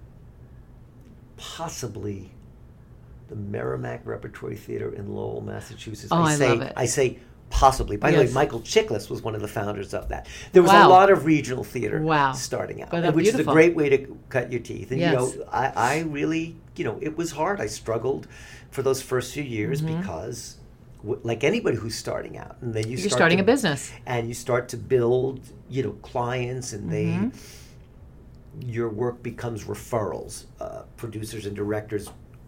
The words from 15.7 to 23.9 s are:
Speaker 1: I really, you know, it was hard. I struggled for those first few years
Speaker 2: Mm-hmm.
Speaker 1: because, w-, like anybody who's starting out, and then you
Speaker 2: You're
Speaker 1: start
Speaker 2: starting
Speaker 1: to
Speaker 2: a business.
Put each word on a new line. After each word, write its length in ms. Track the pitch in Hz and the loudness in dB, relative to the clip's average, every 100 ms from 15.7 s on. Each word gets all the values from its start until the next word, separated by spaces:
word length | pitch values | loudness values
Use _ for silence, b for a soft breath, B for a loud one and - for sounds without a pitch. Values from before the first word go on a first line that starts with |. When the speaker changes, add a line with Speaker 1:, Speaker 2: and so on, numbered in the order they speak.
| - | 0
Speaker 1:
I 240 | 120 156 | 0 0
really, 540 | 160 143 151 160 165 - - - | -2 -2 -2 -2 -4 -10 -18 -6
you 80 | 123 | -6
know, 120 | 101 | -4
it 160 | 156 156 | -6 -6
was 140 | 165 | -6
hard. 280 | 147 165 196 | -2 -2 -2
I 40 | 110 | -4
struggled 600 | - - 113 127 143 - B B B B | -6 -4 -2 -2 -4 -8 B B B B
for 100 | - | -2
those 180 | 131 131 | 0 0
first 320 | - 127 123 | 0 -4 -2
few 100 | 143 | -8
years 380 | 139 113 104 80 | -6 -4 -2 -2
Speaker 2:
Mm-hmm. 180 | 156 160 | -2 -4
Speaker 1:
because, 580 | 190 82 101 - - - - - - - | -6 -8 -10 -10 -14 -18 -20 -20 -20 -14
w-, 160 | 104 - | -8 -6
like 200 | 113 113 | -4 0
anybody 340 | 143 226 180 117 | 2 2 0 -2
who's 180 | 110 - | -4 -8
starting 420 | - 69 - - | -8 -8 -8 -14
out, 180 | - - | -16 -10
and 120 | 123 | -6
then 100 | 110 | -4
you 80 | 110 | -4
Speaker 2:
You're 80 | 123 202 | -4 -2
Speaker 1:
start 40 | |
Speaker 2:
starting 240 | - 165 175 | 4 4 6
Speaker 1:
to 40 | |
Speaker 2:
a 40 | 190 | 4
business. 440 | 269 202 139 - | 4 2 -2 -6